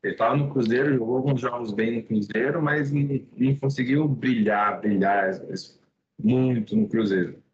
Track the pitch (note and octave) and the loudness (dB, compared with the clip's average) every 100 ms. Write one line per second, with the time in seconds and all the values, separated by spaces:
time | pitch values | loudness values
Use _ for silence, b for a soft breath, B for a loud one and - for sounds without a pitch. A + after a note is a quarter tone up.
0 | - - C3+ C#3 C#3 C3+ A2+ A#2+ C#3+ C3+ | -6 -2 0 0 0 0 0 2 2 0
1 | A2 B2+ C3+ C3 B2 A#2+ A2+ G#2 A2 A#2 | 0 -2 0 0 -2 -6 -6 -2 -2 -2
2 | - A2 G2+ A2 B2+ E3+ D3 D3 C#3 C#3+ | -2 -2 -2 -2 0 0 0 0 0 0
3 | C#3+ C3+ - - C3 C#3 C#3 C3+ B2 C#3 | 0 -2 -6 -2 0 2 -2 -2 0 2
4 | D#3 B2 A#2+ A#2 G#2 G#2 G#2 G2+ G#2+ G2 | 2 0 0 2 2 2 0 0 0 2
5 | G2 G2+ F#2+ F#2+ - F#2+ - _ _ _ | 2 2 0 -2 -8 -10 -12 _ _ _
6 | _ _ G#2+ B2+ B2+ B2 G#2+ G#2+ G#2+ A2+ | _ _ 2 4 2 0 0 0 0 0
7 | G#2 F#2+ E2 - _ | 2 0 0 -6 _